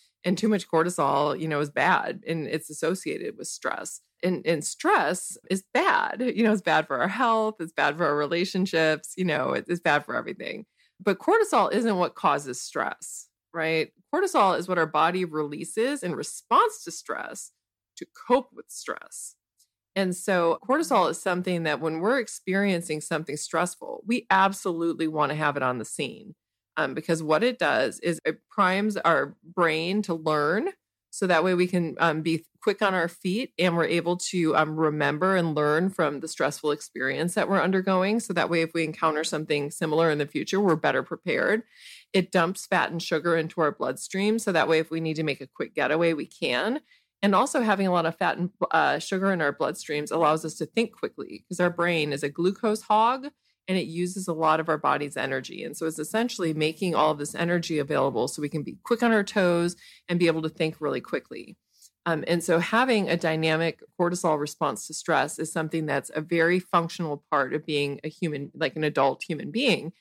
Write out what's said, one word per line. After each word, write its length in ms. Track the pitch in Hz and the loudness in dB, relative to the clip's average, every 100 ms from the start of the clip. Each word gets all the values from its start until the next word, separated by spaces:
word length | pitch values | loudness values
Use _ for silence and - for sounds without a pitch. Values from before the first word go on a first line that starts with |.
| _ _ | _ _
and 140 | 180 175 | -2 0
too 100 | 220 | 2
much 200 | 208 - | 0 2
cortisol, 680 | 165 170 180 139 143 147 143 | 2 2 2 2 2 2 0
you 80 | 160 | -2
know, 120 | 147 | -2
is 100 | 147 | -2
bad 540 | 139 156 170 - - - | 0 2 2 0 -6 -6
and 200 | 165 139 | -6 -4
it's 220 | 160 - | -6 -6
associated 680 | 151 160 185 151 - 170 - | -4 -2 -2 -4 -6 -6 -8
with 100 | - | -10
stress. 540 | - - - - - _ _ | -8 -6 -6 -8 -12 _ _
And, 220 | 185 170 160 | -2 -2 0
and 180 | 165 | -2
stress 760 | - - 330 403 151 185 - - - | -2 -4 2 2 2 -2 -6 -12 -4
is 120 | 190 - | -4 -2
bad. 480 | 254 381 - - - | 0 2 2 0 -2
You 220 | 247 190 | -2 2
know, 80 | 226 | 2
it's 100 | 208 | 2
bad 260 | 175 156 156 | 2 2 2
for 120 | 131 | 0
our 80 | 175 | -2
health. 480 | 208 247 226 220 214 | 0 2 2 0 -4
It's 140 | 165 | -8
bad 240 | - 147 151 | -2 0 2
for 80 | 160 | 0
our 100 | 147 | 2
relationships. 1000 | 147 170 185 190 185 165 160 156 - - | 0 0 -2 0 0 2 2 2 -4 -4
You 80 | 185 | -2
know, 260 | 143 131 | 0 0
it, 120 | 131 - | -2 -2
it's 140 | 175 | -2
bad 240 | 165 147 - | 2 0 0
for 100 | 120 | -6
everything. 500 | - - - - - _ _ - | -6 -8 -10 -10 -14 _ _ -6
But 200 | 190 190 | -2 -2
cortisol 520 | - 440 427 254 180 | 2 2 4 2 2
isn't 260 | 208 226 190 | 2 0 2
what 180 | 175 - | 0 0
causes 440 | 175 143 143 127 | 0 0 -2 -10
stress, 680 | - 147 101 - - - - _ _ | -8 -6 -6 -6 -14 -16 -18 _ _
right? 380 | 170 160 160 - _ _ | -6 -2 0 -2 _ _
Cortisol 440 | 311 381 294 196 160 | 0 2 4 4 4
is 100 | 180 | 0
what 120 | 180 | 0
our 80 | 156 | 2
body 380 | 151 160 185 175 | 4 2 2 -2
releases 760 | 151 147 147 165 - 240 294 | -2 -4 -6 -8 -2 -2 -2
in 140 | 180 143 | -4 -6
response 680 | - - - 269 440 - - | -6 -10 2 4 4 0 -12
to 60 | |
stress 600 | - - - - - - _ _ _ _ - | -12 -8 -8 -8 -12 -16 _ _ _ _ -18
to 80 | - - - | -18 -10 0
cope 220 | 254 254 | 0 0
with 120 | - - | -14 -18
stress. 680 | - - - - - - - _ _ _ _ _ 196 | -12 -8 -10 -10 -16 -16 -18 _ _ _ _ _ -2
And 180 | 190 180 | -2 -2
so 420 | - 185 170 - - | 0 2 2 0 0
cortisol 420 | 285 320 233 165 | 0 2 4 2
is 100 | 170 | 0
something 420 | - 180 180 175 | -2 -2 0 -2
that 160 | 156 143 | 0 -2
when 200 | 160 160 | -2 -2
we're 200 | 196 269 | 0 0
experiencing 840 | 214 - - 190 202 180 170 151 | -2 -8 -2 0 2 0 -2 -6
something 360 | - 160 165 147 | -4 -4 -4 -8
stressful, 680 | - 165 175 - - - 202 | -4 -2 -2 -4 -12 -10 -4
we 180 | 247 - | -2 2
absolutely 800 | 190 196 196 190 165 170 165 160 | 4 4 2 -4 -2 -2 -2 -2
want 220 | 156 143 | 0 0
to 60 | 151 | 0
have 180 | 156 143 | 0 0
it 80 | |
on 140 | 127 127 | -2 -2
the 80 | 110 | -6
scene. 480 | - 135 107 107 - _ _ _ - | -6 -8 -8 -18 -20 _ _ _ -4
Um, 160 | 139 | -4
because 280 | 135 160 165 | -2 -2 -2
what 200 | 156 156 | 2 2
it 140 | 240 240 | 2 0
does 400 | 151 113 127 - | 0 2 0 -2
is 200 | - 160 - | -4 -2 -4
it 140 | - _ | -6 _
primes 480 | - 185 190 214 196 | 2 2 4 0 0
our 400 | 175 151 143 - | 2 2 2 -6
brain 580 | 156 175 170 156 170 208 | -8 0 2 2 0 -2
to 100 | 202 | -2
learn. 560 | 165 156 156 147 190 339 - _ _ _ | -2 0 2 2 0 -2 -6 _ _ _
So 160 | - 185 | -4 2
that 180 | 170 180 | 4 4
way 80 | |
we 140 | 180 180 | 2 2
can, 280 | 180 165 - | 2 -2 0
um, 220 | 165 156 | 2 2
be 200 | 156 160 - _ | 0 -2 -4 _
quick 200 | - 196 | -2 2
on 120 | 202 | 2
our 140 | 185 170 | 2 -2
feet 460 | - 185 202 262 - | -2 -2 -2 -2 0
and 200 | 180 170 | 2 2
we're 80 | 160 | 2
able 320 | 170 165 180 | 2 0 -2
to, 360 | - 180 160 160 | -2 0 2 2
um, 180 | 156 156 | 2 2
remember 600 | 156 151 143 147 185 185 | 0 2 0 2 2 2
and 180 | 170 151 | 2 2
learn 340 | 151 156 185 | 2 2 2
from 300 | 190 156 143 | 0 -2 -2
the 80 | 160 | -8
stressful 440 | - 139 - 151 | -2 -2 -2 -2
experience 640 | 151 - 135 131 135 175 208 | -4 -6 -6 -4 -2 -2 0
that 120 | 170 | 2
we're 140 | 190 | 2
undergoing. 580 | 160 190 190 190 185 226 | 2 2 2 2 2 0
So 140 | - | -2
that 160 | 175 101 | -2 0
way, 120 | 170 | 0
if 120 | 165 | 0
we 100 | 165 | -2
encounter 400 | 160 160 160 151 | -4 0 0 0
something 480 | 160 156 156 147 143 | -2 -4 -2 -2 -2
similar 400 | - 160 151 165 | -4 -2 2 4
in 60 | 151 | 2
the 100 | 143 | -2
future, 320 | 147 - 190 | -4 -2 2
we're 160 | 202 160 | 2 2
better 280 | 147 135 | 2 0
prepared. 600 | - 165 180 139 - 220 - _ - - - | -2 -6 -2 0 2 0 -2 _ -20 -20 -2
It 220 | 190 185 | 0 2
dumps 320 | 190 170 196 - | 2 2 -2 -2
fat 260 | 180 131 | 0 0
and 100 | 165 | -2
sugar 360 | - 156 170 165 | -2 -2 2 0
into 240 | 160 - | 0 0
our 100 | 151 | 0
bloodstream. 680 | - 123 - - 190 208 226 | 0 -4 -4 -6 -2 0 0
So 120 | 220 | 0
that 160 | 170 127 | 2 4
way, 120 | 160 | 2
if 120 | 160 | 2
we 80 | 165 | -2
need 160 | 160 156 | -2 -2
to 80 | |
make 160 | 156 135 | -2 -4
a 80 | 135 | -6
quick 260 | - 131 | -8 -8
getaway, 380 | - 131 156 170 | -2 0 2 2
we 140 | 156 - | 0 -4
can. 560 | - 147 123 196 285 - _ _ _ | -6 -2 0 0 -4 -8 _ _ _
And 120 | 202 | 2
also 280 | 196 269 294 | 4 4 2
having 260 | 220 196 190 | 2 2 2
a 40 | |
lot 120 | 175 165 | 2 2
of 120 | - | 0
fat 200 | 175 - | -2 0
and, 120 | 180 - - | -4 -4 0
uh, 280 | 165 143 147 | 2 2 0
sugar 320 | - 190 196 | -2 -2 0
in 100 | 180 | 0
our 120 | 147 | 0
bloodstreams 580 | 147 135 175 - 147 151 | 0 -2 -4 -6 -4 -2
allows 320 | 165 156 160 | 2 2 2
us 120 | 160 - | -2 -6
to 100 | 156 | -6
think 260 | - 226 | -2 -2
quickly 540 | - - - - - - | -4 -8 -8 -12 -14 -8
'cause 140 | 180 | 0
our 80 | 180 | 0
brain 420 | 175 175 170 147 | 2 0 2 0
is 120 | 143 | -2
a 60 | 147 | -4
glucose 520 | 147 175 202 220 214 | 0 0 0 0 -2
hog 480 | - 214 226 262 277 - _ _ - | 2 4 4 2 -6 -16 _ _ -4
and 120 | 185 | -2
it 80 | 151 | -2
uses 400 | 165 180 190 185 | -2 -4 -4 -6
a 60 | |
lot 260 | 160 156 160 | 0 2 2
of 100 | 160 | 2
our 80 | 156 | 0
body's 400 | 143 139 147 - | 2 0 -2 -4
energy. 460 | 135 135 135 - | -4 -4 -6 -10
And 120 | - 151 | -12 -6
so 120 | 160 | -6
it's 100 | 160 | -6
essentially 560 | 151 220 240 - 170 | -4 -2 -2 -2 -2
making 400 | 156 156 156 190 | 0 -2 0 0
all 160 | 143 156 | 2 2
of 60 | 147 | 0
this 160 | 147 | -4
energy 460 | - 170 175 170 156 | -4 0 0 0 -2
available 480 | 143 143 135 120 131 | -2 0 0 0 -2
so 140 | - | -4
we 60 | 147 | -6
can 120 | 156 | -6
be 160 | 143 - | -8 -8
quick 180 | - 233 | -2 0
on 100 | 240 | 4
our 120 | 220 | 2
toes 520 | 202 208 180 170 170 175 - - - | 2 2 2 4 0 -4 -16 -16 -4
and 120 | 175 | 2
be 80 | 170 | 2
able 160 | 160 | 2
to 60 | 156 | -2
think 300 | - 160 160 | -2 -4 -2
really 220 | 147 139 | -4 -4
quickly. 560 | - 143 - - - - _ _ - _ 170 | -4 -6 -6 -14 -16 -20 _ _ -20 _ -2
Um, 180 | 156 - | -2 0
and 160 | 175 | -2
so 160 | 165 170 | 2 2
having 500 | 175 220 262 226 190 | 2 2 2 2 2
a 80 | 175 | 0
dynamic 640 | 165 160 160 160 165 - - - | 0 0 0 2 0 -4 -8 -2
cortisol 400 | 170 175 175 151 | -2 0 0 0
response 460 | 147 - 151 - - | -2 -2 -4 -4 -8
to 80 | |
stress 460 | 160 - 143 143 - | -8 0 2 0 -2
is 120 | 160 | -6
something 360 | 170 156 165 156 | -4 -4 -2 -2
that's 240 | 139 - | -2 -4
a 80 | - | -6
very 380 | 156 170 165 185 | -2 2 2 2
functional 640 | - 175 170 - 165 147 - | 0 -2 -2 -4 -4 -6 -2
part 240 | 147 131 156 | 0 0 -2
of 100 | 156 | -2
being 340 | 147 143 143 | -2 -2 -4
a 40 | 156 | -10
human, 440 | - 170 147 143 | -6 -4 -4 -8
like, 220 | - 151 160 | -4 -4 -2
an 80 | |
adult 400 | 151 143 135 135 | -2 2 2 2
human 260 | - 147 139 | -6 -8 -6
being. 440 | 208 254 170 160 - | -2 0 0 -2 -14